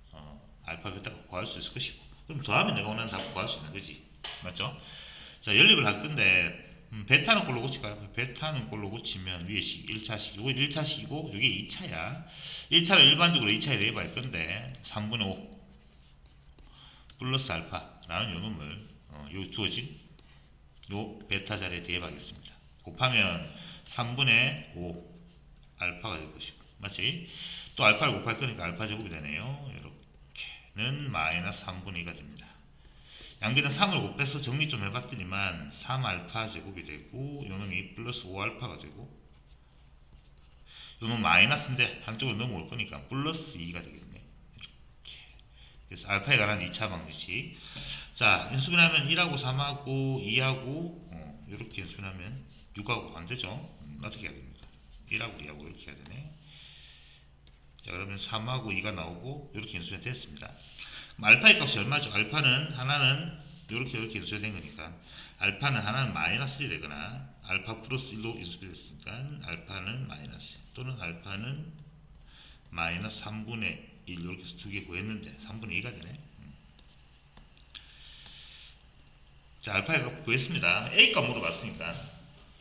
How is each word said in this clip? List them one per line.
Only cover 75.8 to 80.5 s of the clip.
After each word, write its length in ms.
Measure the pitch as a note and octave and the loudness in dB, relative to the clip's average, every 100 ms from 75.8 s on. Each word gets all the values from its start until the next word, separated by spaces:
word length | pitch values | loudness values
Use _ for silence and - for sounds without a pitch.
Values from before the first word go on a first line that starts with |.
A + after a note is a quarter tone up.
| A#2+ | -2
되네. 200 | - - C#3 - - | -6 -12 -12 -16 -18
음. 160 | - - - - - - - - - - - - - - - - - - - - - - - - - - - - - - - - | -18 -18 -20 -20 -20 -20 -20 -20 -20 -20 -20 -20 -18 -18 -18 -20 -20 -18 -18 -18 -18 -18 -20 -20 -20 -20 -20 -20 -20 -20 -20 -12
자, 140 | - | 0
알파의 280 | G2 G2 D#3+ | 2 4 2
값 220 | - - | 2 -2
구했습니다. 680 | - B2+ - | 2 2 2